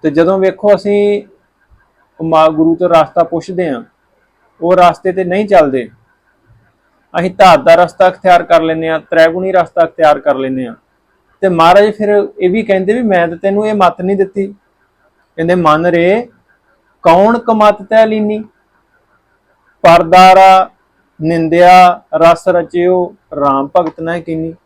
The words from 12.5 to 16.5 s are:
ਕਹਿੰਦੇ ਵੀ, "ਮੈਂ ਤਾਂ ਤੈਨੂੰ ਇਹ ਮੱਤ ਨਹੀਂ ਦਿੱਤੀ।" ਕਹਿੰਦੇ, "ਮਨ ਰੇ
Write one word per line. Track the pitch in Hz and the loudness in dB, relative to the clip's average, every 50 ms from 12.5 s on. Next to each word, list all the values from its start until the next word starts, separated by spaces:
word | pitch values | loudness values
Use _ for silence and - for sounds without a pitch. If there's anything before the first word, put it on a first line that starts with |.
| 185 226 220 | -2 -4 -4
ਕਹਿੰਦੇ | 220 196 190 190 185 220 | -2 -4 -4 -2 -4 -4
ਵੀ, | 247 | -2
"ਮੈਂ | 247 220 196 175 170 | -2 -2 -2 -2 -2
ਤਾਂ | 170 170 | -4 -6
ਤੈਨੂੰ | 170 - 196 196 208 214 | -6 -6 -4 -4 -2 -4
ਇਹ | 214 214 | -4 -2
ਮੱਤ | 208 190 175 170 - | 0 0 -2 -2 -2
ਨਹੀਂ | 180 185 202 | -6 -6 -2
ਦਿੱਤੀ।" | 196 196 190 _ 202 196 196 202 _ _ _ _ _ _ _ _ _ _ _ _ _ _ _ _ | -2 -4 -4 _ -10 -10 -10 -10 _ _ _ _ _ _ _ _ _ _ _ _ _ _ _ _
ਕਹਿੰਦੇ, | - 160 165 180 | -8 -4 -2 -2
"ਮਨ | 185 170 156 151 156 165 | 0 0 0 0 0 0
ਰੇ | 180 170 170 170 180 202 233 240 240 _ _ _ _ | -2 -2 0 0 0 -2 -2 -4 -10 _ _ _ _